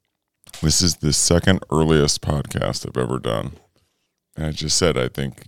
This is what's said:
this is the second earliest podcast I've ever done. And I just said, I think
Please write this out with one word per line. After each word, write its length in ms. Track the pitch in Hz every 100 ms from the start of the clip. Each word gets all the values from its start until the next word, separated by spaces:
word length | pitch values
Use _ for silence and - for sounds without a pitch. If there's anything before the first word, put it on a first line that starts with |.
| _ _ _ _ _ -
this 200 | 78 -
is 160 | 90 78
the 160 | 76
second 500 | 73 - 85 98 95 -
earliest 500 | 76 80 78 73 -
podcast 640 | - 76 - - 50 - -
I've 160 | -
ever 180 | 60 64
done. 340 | 62 55 - - _ _ _ _ _ _ _ -
And 120 | 78
I 40 |
just 260 | 76 78 -
said, 200 | 87 64
I 100 | 64
think 360 | - 67 -